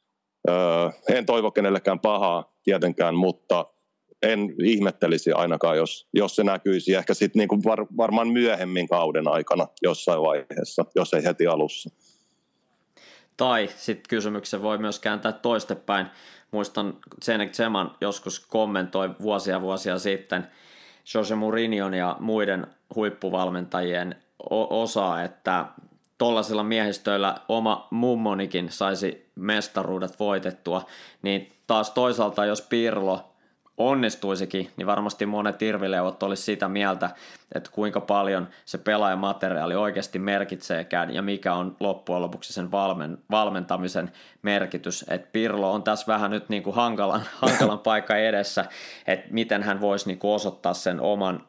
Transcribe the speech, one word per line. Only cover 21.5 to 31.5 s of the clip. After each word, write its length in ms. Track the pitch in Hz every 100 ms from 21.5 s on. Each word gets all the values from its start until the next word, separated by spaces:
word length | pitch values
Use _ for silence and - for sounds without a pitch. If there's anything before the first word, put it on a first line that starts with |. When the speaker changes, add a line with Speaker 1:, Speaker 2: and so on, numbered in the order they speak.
| 113 113 104 98
Speaker 2:
ja 220 | 92 90 -
muiden 480 | 113 110 101 95 - - - 113
huippuvalmentajien 1200 | 104 - 95 92 92 90 87 90 90 87 90 87 _ - -
o-, 320 | 107 - 107
osaa, 420 | 113 113 95 85
että 420 | 85 - - 90 - - - _ - -
tollasilla 460 | 120 113 104 107
miehistöillä 720 | 107 113 104 98 - 101 98 - -
oma 380 | 113 110 104 -
mummonikin 800 | 113 123 117 110 95 95 90 85
saisi 600 | - 98 95 95 - _ -
mestaruudet 840 | 98 107 104 101 92 92 92 -
voitettua, 680 | 104 95 92 - - 92 - - - -
niin 300 | 98 98 98